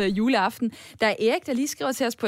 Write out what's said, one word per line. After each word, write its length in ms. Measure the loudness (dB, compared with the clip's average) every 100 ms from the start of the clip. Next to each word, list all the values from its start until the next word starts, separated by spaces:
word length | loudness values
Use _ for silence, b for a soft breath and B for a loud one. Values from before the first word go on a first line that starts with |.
øh, 140 | 2 2
juleaften. 500 | 2 2 2 0 -4 b b -2
Der 60 | 0
er 80 | 2 0
Erik, 160 | 0 -2
der 60 |
lige 140 | -2 -2
skriver 240 | -2 -4
til 160 | 0 -2
os 80 |
på 100 | -2